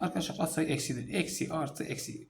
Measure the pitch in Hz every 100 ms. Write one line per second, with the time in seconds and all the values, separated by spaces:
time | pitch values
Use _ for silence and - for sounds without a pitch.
0 | 180 175 - - 160 - 156 139 - 123
1 | 120 156 156 - 143 160 139 - - 135
2 | - - -